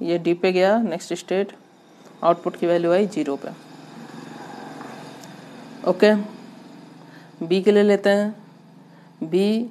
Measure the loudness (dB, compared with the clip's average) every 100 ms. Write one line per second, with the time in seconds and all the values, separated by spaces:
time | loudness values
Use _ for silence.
0 | -2 0 0 0 2 4 4 4 0 -4
1 | -6 -10 -4 -4 -4 -10 -20 -20 -20 -20
2 | -20 0 0 2 -2 -2 0 2 4 2
3 | 2 -2 -4 -6 -8 -14 -18 -20 -20 -18
4 | -16 -16 -16 -16 -16 -16 -16 -16 -16 -16
5 | -18 -18 -20 -20 -20 -20 -20 -4 -2 4
6 | 4 4 -2 -12 -20 -20 -20 -20 -20 -20
7 | -20 -20 -20 -12 -2 2 4 6 6 4
8 | 4 2 0 -6 -18 -20 -20 -20 -20 -20
9 | -20 -12 -2 2 2 0 -4